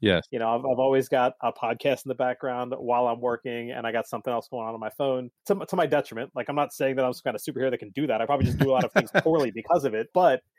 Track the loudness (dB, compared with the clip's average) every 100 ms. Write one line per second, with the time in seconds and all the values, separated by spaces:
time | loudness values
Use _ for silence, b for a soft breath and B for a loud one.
0 | 2 2 0 -4 0 0 0 2 4 2
1 | 2 2 2 0 -4 -4 -4 -2 -2 -2
2 | -4 -4 -4 -4 -6 -6 -6 -6 0 2
3 | 2 0 -2 -2 -4 -8 -8 -6 -4 -2
4 | -4 -6 -4 -4 -4 -8 -8 -6 -8 -2
5 | 0 0 -4 -12 -2 -2 -2 -2 2 0
6 | -2 -8 -8 -8 -4 -2 -2 -2 -2 0
7 | 0 -2 -6 -6 -6 -2 -2 -2 -6 -4
8 | -2 0 0 2 0 2 2 2 2 2
9 | 2 2 4 4 2 -2 2 2 2 -2
10 | 0 4 4 4 -2